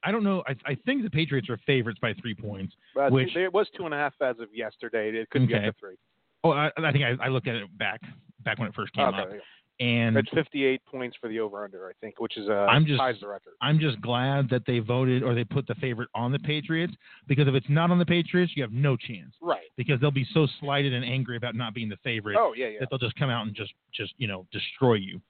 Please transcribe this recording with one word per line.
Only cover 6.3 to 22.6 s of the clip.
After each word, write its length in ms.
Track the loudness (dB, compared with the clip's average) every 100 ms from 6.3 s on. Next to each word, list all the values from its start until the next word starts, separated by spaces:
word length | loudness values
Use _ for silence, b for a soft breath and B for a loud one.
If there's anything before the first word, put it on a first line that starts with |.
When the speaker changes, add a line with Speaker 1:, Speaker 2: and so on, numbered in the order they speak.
| _
Speaker 1:
Oh, 80 | 2
I, 180 | 2 0 0
I 140 | 0
think 140 | 2 2
I, 200 | 0 0
I 40 |
looked 180 | 0 -2
at 80 | -4
it 220 | -6 -6
back, 240 | -6 -6 -12 -20 _ _
back 160 | -6 -4
when 80 | -4
it 80 | -6
first 160 | -6
came 120 | 0 0
Speaker 2:
Okay, 120 | 0
Speaker 1:
up. 80 | -6
Speaker 2:
yeah. 80 | -10 B B B _
Speaker 1:
And 360 | 0 2 4 2
Speaker 2:
It's 140 | 2
fifty-eight 500 | -2 -2 2 2 2 _
points 320 | -8 -8 -8
for 80 | -8
the 120 | -4
over-under, 480 | -4 -6 -12 -12 -16
I 40 | -14
think, 180 | -16 -8
which 180 | -8 -6
is, 100 | 0
uh, 200 | 2 6
Speaker 1:
I'm 160 | 6 6
just, 140 | 4
Speaker 2:
ties 160 | 2 -2
the 80 | -8
record. 260 | -12 -14 _
Speaker 1:
I'm 160 | 2 4
just 200 | 2 -2
glad 480 | -2 0 2 2 2
that 100 | 0 0
they 100 | -2
voted 460 | 2 2 4 2
or 100 | 2
they 100 | 0
put 220 | 0 -2 -2
the 80 | -4
favorite 320 | -4 -4 -6
on 180 | -4 -2
the 60 | -2
Patriots, 560 | -2 -4 -2 -2 -2 -6 B B 0
because 200 | 4 4
if 80 | 4
it's 100 | 4
not 220 | 4 6
on 80 | 4
the 80 | 4
Patriots, 460 | 2 4 2 2 0
you 60 |
have 100 | -4
no 240 | 2 2 2
chance. 380 | -2 -12 -14 -10
Speaker 2:
Right. 200 | -2 -2 -4 -8
Speaker 1:
Because 220 | 0 2
they'll 120 | 2
be 160 | 2 0 2
so 100 | 2 0
slighted 340 | -2 0 0
and 100 | 0
angry 320 | -2 -2 -2 -4
about 200 | -6 -4
not 180 | -6
being 160 | -6 -8
the 80 | -6
favorite 340 | -4 -4 -2 0
Speaker 2:
Oh, 140 | 0
yeah, 120 | 0